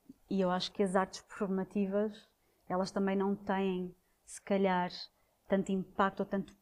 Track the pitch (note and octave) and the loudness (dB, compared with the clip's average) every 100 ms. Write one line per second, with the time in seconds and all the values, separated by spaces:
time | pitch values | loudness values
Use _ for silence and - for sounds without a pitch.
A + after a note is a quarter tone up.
0 | - - _ G3 F3+ F3+ - - G3 F#3+ | -20 -20 _ 0 2 0 -2 0 2 2
1 | F#3+ - - - G3+ F#3+ F#3+ G#3 F#3+ G3+ | 0 -6 -16 -6 -2 -2 -2 -2 0 0
2 | G#3+ G#3+ - _ _ _ - F3+ F#3+ G3+ | 0 -4 -20 _ _ _ -4 -2 -2 0
3 | G3 G3 G3 G3 - F#3+ G3 F3+ F3+ - | 0 2 0 -2 -2 0 0 -2 -6 -10
4 | _ _ - - - G3 G3 F3+ F3+ - | _ _ -20 -18 -2 2 4 2 0 -6
5 | - _ _ _ - F#3+ F#3+ F#3+ F3+ - | -14 _ _ _ -2 0 2 -2 -2 0
6 | G3 G3 G3 G3 - - | 0 0 -4 -4 -4 -14